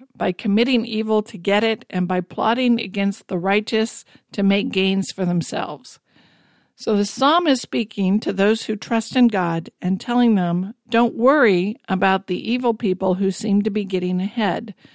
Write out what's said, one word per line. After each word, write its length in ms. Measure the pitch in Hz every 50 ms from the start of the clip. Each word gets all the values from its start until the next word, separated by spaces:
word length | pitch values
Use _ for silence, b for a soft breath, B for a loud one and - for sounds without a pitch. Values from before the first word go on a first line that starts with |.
| 262 _ _
by 160 | - - 196
committing 520 | 180 - - 226 196 214 233 269 262 233 -
evil 380 | - 220 214 220 220 220 214
to 160 | 214 - - 170
get 260 | 170 196 196 208 226
it, 220 | 226 220 214 - -
and 160 | - 185 180 170
by 140 | 180 185
plotting 600 | 180 - - - - 220 233 254 254 247 233 -
against 460 | - 185 185 202 196 202 196 - - -
the 100 | 202 175
righteous 680 | 170 190 196 214 214 - - 220 220 220 - - - b b b b b
to 100 | - -
make 300 | 196 196 196 202 185 180
gains 400 | - 190 190 190 196 196 190 -
for 140 | - - 185
themselves. 760 | 175 175 170 156 - - - - - 151 - - - - - b b b b b b b b b b b b b b b
So 200 | _ - - 214
the 100 | 202 202
psalm 400 | - - - 262 285 320 349 349
is 160 | 320 269 240
speaking 580 | - - - 254 220 - - 214 190 185 196 220
to 120 | - 226 196
those 300 | 185 196 208 226 220 -
who 120 | - 220
trust 400 | 208 - - 233 226 - - -
in 120 | 254 247 233
God 420 | 214 190 180 170 165 165 160 - - _
and 220 | - 180 190 -
telling 320 | - - 240 247 247 233 214
them, 400 | 190 180 170 170 180 185 196 - - _ -
"Don't 240 | - 233 240 - -
worry 600 | 226 226 262 294 302 262 220 185 175 180 202 220 - _ -
about 380 | 190 185 190 190 190 190 -
the 240 | - 180 180 - 214
evil 240 | 240 254 254 240 226
people 420 | 226 - 190 185 185 190 190 196
who 140 | 185 202 190
seem 320 | 185 - - - 196 202
to 80 | 202 214
be 160 | 196 214 202
getting 340 | 180 190 180 180 180 185 180
ahead. 540 | 185 202 - 233 214 190 170 - - 202 - b b b b